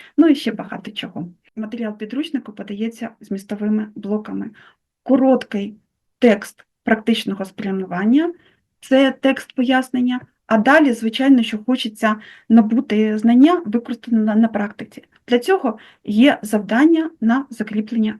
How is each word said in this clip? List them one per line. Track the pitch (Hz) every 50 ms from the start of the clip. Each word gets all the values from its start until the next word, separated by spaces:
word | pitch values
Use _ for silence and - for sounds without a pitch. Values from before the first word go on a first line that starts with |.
| - - _
ну | - 320
і | 330 277
ще | - - 233
багато | 214 - - - - - - 202
чого. | - - - 180 - - 175 175 - _ _ _ _
Матеріал | 220 220 214 240 233 233 214 214
підручнику | 214 214 208 240 269 320 - - 254 - -
подається | 208 - 190 190 202 202 220 226 226 - 233 - - _
змістовими | 220 202 202 196 196 - 214 202 208 214 214 214 214 208 -
блоками. | - 202 196 208 214 214 - 190 196 202 226 - - - _ _ _ _ _ _ _ _
Короткий | - 254 269 269 262 254 240 - - - 202 202 214 - - _ _ _ _ _ _ _ _
текст | - 240 202 208 - - - _ _ _ _ _ _
практичного | - 233 220 - - 226 220 - 196 196 190 190
спрямування, | 190 - - 214 196 190 190 190 180 175 180 196 220 247 294 330 359 339 _ _ _ _ _ _ _ _ _
це | - - 262 262 277 269
текст | 262 - - 269 262 - - - _
пояснення, | - 247 240 262 262 254 - - 247 247 247 247 254 - - _ _ _
А | - 226
далі, | 220 208 262 277 320 311 277 233
звичайно, | 220 220 226 226 - 262 277 277 247 226
що | - 220
хочеться | 208 - - 254 254 - 220 214 - - 214 214 214 - - - - _ -
набути | 226 226 214 214 220 247 - - 214 208 214 214 214
знання, | 214 214 226 240 247 269 320 359 349 339
використати | 214 208 240 233 - 240 233 - 233 233
на, | 220 214 220 208
на | 214 226
практиці. | 220 220 202 208 208 - - 214 - _ - - _ _ _ _
Для | - 247 247
цього | 240 - 381 370 - 254 233 - - - _ _ _
є | - 208 214 247 285 - -
завдання | - 214 - 214 202 - 220 240 294 320 330 320 320 320 - _
на | 220 220 233 269 277 -
закріплення | 226 - 208 - 208 214 214 - 240 226 220 214 214 -